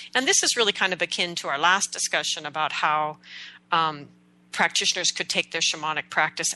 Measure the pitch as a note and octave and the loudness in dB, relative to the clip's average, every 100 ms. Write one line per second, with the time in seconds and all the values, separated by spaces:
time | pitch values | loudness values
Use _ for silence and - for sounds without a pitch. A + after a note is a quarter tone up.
0 | - B3 C4+ G4 F4 - G#3+ G#3 F#3+ F3 | -2 0 2 2 2 2 2 2 0 0
1 | F3 - F3+ E3+ E3+ C#3 E3 F#3+ - - | -2 -2 -2 -4 -4 2 4 4 0 -4
2 | - E3 D3+ - D3+ D3+ D3+ - E3 D3+ | -2 0 -2 -4 -6 -4 -2 0 0 2
3 | D3+ D3+ - - - - _ E3+ D#3+ D3 | 0 -6 -16 -18 -18 -20 _ 2 2 -2
4 | C#3+ - _ _ _ - F3 - G3 - | -12 -20 _ _ _ 0 2 2 0 0
5 | F3 - F3+ G3 E3+ E3 D#3 E3 D3+ D3+ | -2 -2 -2 -2 -2 -2 -2 -2 -4 -4
6 | - - D#3 - D#3+ | -2 0 0 0 -6